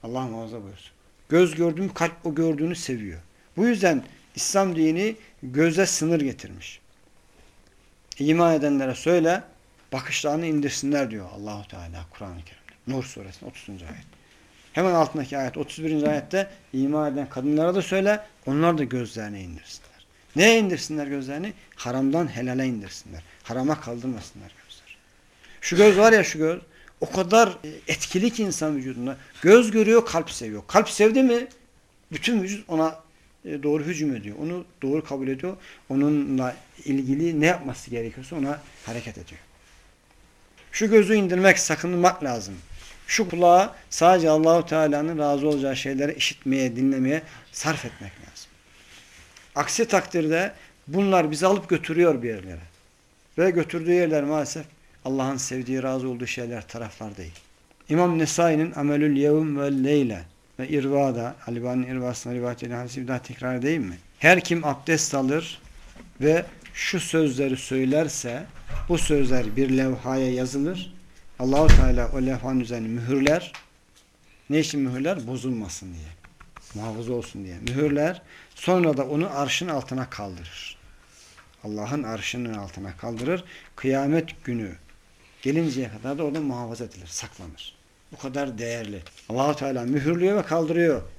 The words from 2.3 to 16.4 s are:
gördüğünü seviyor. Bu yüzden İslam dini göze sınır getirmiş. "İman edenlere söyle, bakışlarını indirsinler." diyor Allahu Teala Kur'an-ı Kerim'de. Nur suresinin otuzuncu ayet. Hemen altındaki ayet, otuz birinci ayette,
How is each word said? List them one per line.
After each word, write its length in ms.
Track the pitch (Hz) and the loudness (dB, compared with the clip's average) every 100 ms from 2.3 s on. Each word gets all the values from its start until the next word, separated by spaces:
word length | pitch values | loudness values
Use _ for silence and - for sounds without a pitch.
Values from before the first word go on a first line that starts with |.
gördüğünü 420 | 147 165 147 160 170 | 0 0 0 -2 -4
seviyor. 440 | - 123 104 80 - _ _ - | -6 -8 -8 -14 -18 _ _ 0
Bu 100 | 226 | 2
yüzden 360 | 220 185 143 - - _ | 4 2 2 -4 -20 _
İslam 420 | - - 196 196 165 | -8 -2 2 2 2
dini 400 | 160 160 214 220 - _ | 2 2 -2 -4 -16 _
göze 440 | 131 131 165 160 190 | -6 2 2 4 0
sınır 340 | - 156 170 | 2 0 2
getirmiş. 600 | 139 113 101 92 - - _ _ _ _ _ _ - _ _ _ _ _ _ - | 0 -4 -14 -16 -18 -20 _ _ _ _ _ _ -20 _ _ _ _ _ _ -4
"İman 360 | 143 160 170 | 0 4 4
edenlere 400 | 160 147 143 135 | 4 2 0 0
söyle, 480 | 123 - 175 160 185 - - _ _ _ | -2 2 2 2 0 -4 -20 _ _ _
bakışlarını 540 | 131 131 - 151 151 165 | -10 -6 -4 -2 -2 -2
indirsinler." 640 | 151 143 - 139 143 131 | -2 -2 -4 -2 -2 -2
diyor 160 | 110 90 | -6 -12
Allahu 360 | 101 104 104 101 | -14 -12 -12 -12
Teala 380 | - 85 85 82 | -16 -14 -14 -16
Kur'an-ı 340 | - 101 85 | -16 -16 -14
Kerim'de. 520 | 82 - - _ - 131 | -18 -20 -20 _ -8 -8
Nur 80 | |
suresinin 460 | 131 - 95 92 - | -8 -14 -18 -16 -18
otuzuncu 340 | - - 95 80 | -18 -16 -16 -14
ayet. 180 | 73 - - _ _ _ _ - | -16 -20 -20 _ _ _ _ -8
Hemen 220 | - 185 | 0 2
altındaki 440 | 170 151 156 131 139 | 4 2 0 -6 -4
ayet, 180 | 135 - | -6 -6
otuz 280 | 147 - | -10 -6
birinci 240 | 156 151 147 | -2 0 0
ayette, 420 | 151 139 185 | 0 -2 -4